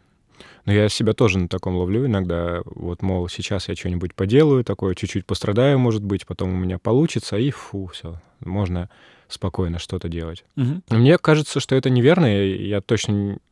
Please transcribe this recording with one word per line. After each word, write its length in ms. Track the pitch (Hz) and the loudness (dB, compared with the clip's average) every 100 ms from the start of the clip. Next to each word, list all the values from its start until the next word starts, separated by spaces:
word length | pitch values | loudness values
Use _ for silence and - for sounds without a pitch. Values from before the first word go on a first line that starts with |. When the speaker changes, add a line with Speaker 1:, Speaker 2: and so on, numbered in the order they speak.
| _ _ _ _ - - - | _ _ _ _ -20 -10 0
Speaker 1:
Ну, 60 | |
я 160 | 104 104 | 4 4
себя 240 | - 107 | 2 0
тоже 260 | 107 113 95 | 4 4 2
на 100 | 87 | 0
таком 260 | 92 95 | -4 -4
ловлю 320 | 92 90 107 139 | -2 0 0 0
иногда. 540 | 101 90 85 85 87 | 0 0 -2 -2 -4
Вот, 380 | - - 85 87 | -8 -10 -8 -4
мол, 260 | 95 92 90 | -2 -2 -4
сейчас 400 | - - 98 - | -6 -6 -6 -4
я 60 | |
чё-нибудь 400 | 90 92 87 90 | -6 -4 -4 -4
поделаю 480 | - 95 127 156 131 | -4 2 4 6 4
такое, 320 | 117 98 98 | 0 -2 -2
чуть-чуть 320 | 90 95 98 - | -4 -4 -6 -4
пострадаю, 520 | 98 - 104 135 135 | -4 -2 2 2 4
может 240 | 123 110 | 2 0
быть, 220 | 101 98 - | -2 -4 -6
потом 240 | 92 92 | -6 -4
у 20 | 92 | -2
меня 220 | 92 90 | -2 -4
получится, 580 | - 123 160 - - 101 | 0 2 2 -2 -4 -2
и 120 | 139 | -2
фу, 380 | - - 101 92 | -4 -10 -12 -12
всё, 280 | - 82 82 - - | -12 -14 -16 -18 -16
можно 440 | 85 98 92 90 87 _ - _ - | -8 -4 -2 -4 -6 _ -20 _ -20
спокойно 500 | - 95 - 90 85 | -8 -6 -2 -4 -4
что-то 300 | - 92 87 | -6 -8 -6
делать. 360 | 85 82 85 _ - | -8 -8 -12 _ -4
Speaker 2:
Мгм. 260 | 127 170 - | -2 -2 0
Speaker 1:
Мне 280 | 113 127 170 | 4 6 6
кажется, 420 | - 156 151 143 | 6 2 2 -4
что 140 | - 131 | 0 0
это 140 | 131 | 2
неверно, 360 | 127 123 180 139 | 4 6 6 4
и 400 | 101 98 98 98 | 4 2 0 -2
я 120 | 101 | -4
точно 320 | - 110 - | 0 0 0
н-, 260 | 101 101 98 _ | 0 -2 -4 _